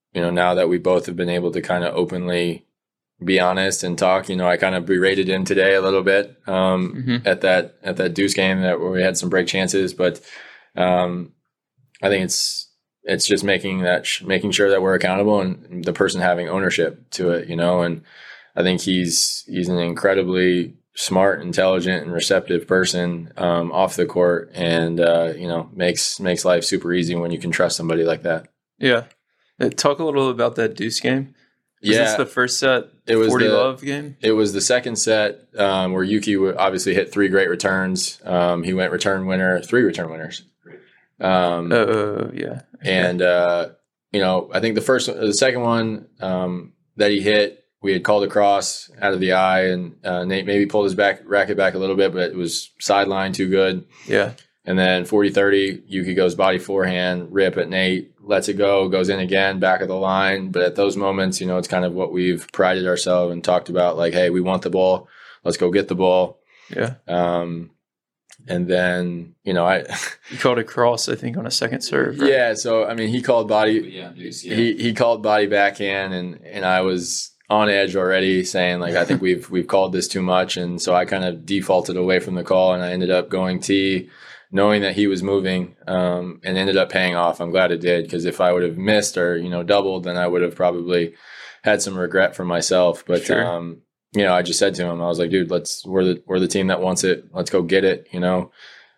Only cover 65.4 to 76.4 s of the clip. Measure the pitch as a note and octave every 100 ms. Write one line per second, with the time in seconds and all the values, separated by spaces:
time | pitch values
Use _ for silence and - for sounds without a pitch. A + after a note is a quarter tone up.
65.4 | F2 - F2+ G2 - F2+ F#2 F#2 F2+ -
66.4 | _ _ - - A#2 B2+ - F2 F2 F2
67.4 | F2 E2+ E2+ _ _ _ _ _ _ _
68.4 | - F2+ F2 F2+ F2+ F2+ F2 F2 E2+ _
69.4 | - F2+ F2 F#2+ C#2+ - - - - B2
70.4 | C3+ A#2+ A2 - A#2+ A#2 - A#2+ B2 C#3+
71.4 | A#2+ - B2 B2+ - C#3 C3 C#3+ C#3 C3+
72.4 | A#2+ G#2+ A#2+ A2+ G#2 A2+ A2 B2 A#2+ A#2
73.4 | G#2+ G#2+ G#2+ A2 F#2 F#2 F2 F2 F2+ -
74.4 | - A2+ A#2 - A#2 A2 A#2 A2+ G#2+ G#2+
75.4 | G2+ G2+ G2+ G2 G2 G2 F#2+ F#2 F2+ D#2+